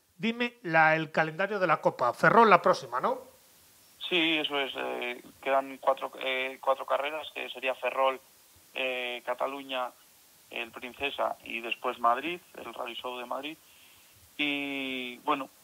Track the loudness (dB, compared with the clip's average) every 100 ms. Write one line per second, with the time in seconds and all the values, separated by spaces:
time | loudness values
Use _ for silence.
0 | _ -6 -4 -2 -4 -6 2 6 6 6
1 | 2 0 0 0 -4 0 2 2 2 2
2 | 0 4 6 8 10 8 6 2 0 -2
3 | -2 -2 -6 -20 _ _ _ _ _ -14
4 | -2 2 2 2 0 -2 -2 -4 -6 -4
5 | -6 -8 -14 -8 0 2 0 -2 0 0
6 | -2 -6 -4 -2 -4 -2 0 0 0 -2
7 | -2 -6 -8 -10 -10 -6 -4 -2 -2 0
8 | 0 0 -6 _ _ _ _ -6 -4 -4
9 | -6 -8 -6 -4 -4 -6 -8 -6 -6 -8
10 | _ _ _ _ _ -10 -10 -10 -14 -8
11 | -8 -4 -4 -4 -8 -10 -8 -6 -6 0
12 | 2 2 -2 -8 -12 -16 -12 -10 -10 -10
13 | -10 -10 -8 -8 -8 -12 _ -20 -20 -20
14 | -20 _ -14 -4 -2 -2 -4 -6 -6 -6
15 | -8 -6 -2 -2 -4 -14